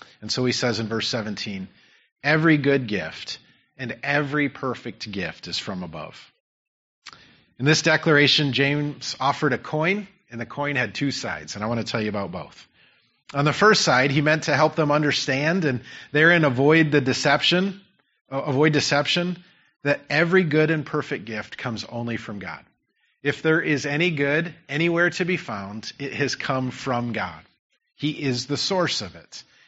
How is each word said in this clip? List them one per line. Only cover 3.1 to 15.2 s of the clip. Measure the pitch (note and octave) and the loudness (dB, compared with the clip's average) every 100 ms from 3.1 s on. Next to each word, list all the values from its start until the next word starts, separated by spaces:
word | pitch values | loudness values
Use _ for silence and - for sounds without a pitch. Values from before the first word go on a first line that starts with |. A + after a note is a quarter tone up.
| - - - _ _ _ - | -10 -14 -14 _ _ _ -12
and | B2+ - | -12 -8
every | C#3 C#3+ C#3+ D3 C#3+ | -4 -2 0 -2 -2
perfect | - C3 A#2 A#2+ G2+ - | -4 -6 -6 -10 -12 -10
gift | G2 E2+ - - | -8 -8 -8 -10
is | E2+ | -8
from | - F#2+ | -8 -8
above." | F2 D#2 D#2+ - - _ _ _ _ _ _ _ - - - _ _ - | -10 -10 -14 -16 -20 _ _ _ _ _ _ _ -20 -20 -20 _ _ -2
In | |
this | C3 D#3 | 2 4
declaration, | E3+ D#3 E3 D3 C#3+ - D3 | 4 2 4 6 6 4 2
James | A#2+ C#3 D3 D3 - - - | 2 0 0 -4 -6 -10 -2
offered | C3 C3+ D3+ | -2 0 0
a | B2 | -2
coin, | - D#3 E3 G3+ G#3 _ _ | -2 -2 0 -2 -6 _ _
and | A#2 | -12
the | A#2 | -10
coin | - C#3+ C#3 | -6 -4 -2
had | A#2 | -2
two | F#2+ C#3 | -2 -4
sides, | B2+ A#2 D#2+ D#2 | -4 -6 -8 -10
and | G2+ | -8
I | G#2+ | -4
want | A#2 | -4
to | G#2+ | -4
tell | A#2 | -4
you | G#2+ | -2
about | G2+ F#2+ | -4 -6
both. | F2 - - - _ _ _ _ _ - | -8 -14 -18 -20 _ _ _ _ _ -8
On | C#3 | 0
the | C#3+ | 0
first | C#3+ G#3 G#3 | 6 6 6
side, | - B2+ C#3+ | 6 4 4
he | C#3 | 4
meant | D3 D#3 | 2 2
to | - C#3 | 2 2
help | D3+ | 2
them | D#3+ D3 | 2 2
understand | D3 D3 - | 2 2 0